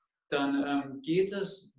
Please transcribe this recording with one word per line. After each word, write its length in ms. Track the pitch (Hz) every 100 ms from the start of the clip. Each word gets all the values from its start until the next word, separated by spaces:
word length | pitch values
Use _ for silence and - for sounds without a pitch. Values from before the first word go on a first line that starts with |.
| _ _ -
Dann, 340 | 143 139 139 143
ähm, 360 | 143 131 -
geht 320 | 156 180 196
es 440 | 202 190 - -